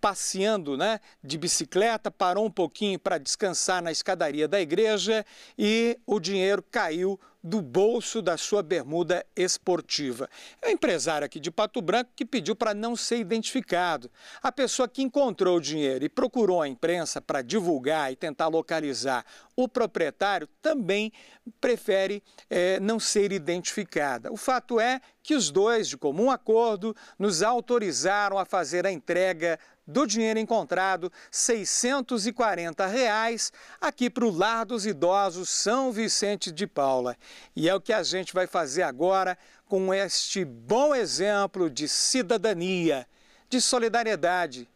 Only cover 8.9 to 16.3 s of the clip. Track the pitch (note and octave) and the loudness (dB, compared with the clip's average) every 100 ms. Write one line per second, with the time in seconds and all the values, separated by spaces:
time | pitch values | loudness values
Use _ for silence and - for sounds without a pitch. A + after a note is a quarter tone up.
8.9 | D#3+ E3 F3 - - F3+ - - F3 - | -2 0 0 -2 -2 -2 0 0 -2 0
9.9 | - C#3+ A#2+ C3 - - - A#4 G#4 C#4 | -4 -4 -4 -8 -12 -20 -6 -2 0 2
10.9 | E3+ D#3 D#3 C#3+ - D3 E3 G#3 - E3+ | 0 0 -2 -2 -6 -8 -2 -2 -2 0
11.9 | A3 B3 - B3 B3+ E3+ G#3+ A3+ G#3 A3+ | 0 -2 -8 -4 -4 -2 -2 0 -2 -4
12.9 | A#3+ - A#3+ G3 A3+ A3 C4 - F3 F3+ | -4 -2 -2 0 -2 -2 -4 -2 0 0
13.9 | D3+ B2 _ - - - B3 B3+ - B3+ | -2 -6 _ -20 -6 -6 -2 -2 0 -2
14.9 | - C4+ C#4+ C4+ F#3 F#3 F3 C#3 D#3 C#3+ | -2 -2 2 2 2 4 4 2 0 0
15.9 | C3 C#3 - B3+ | 0 -2 -2 -2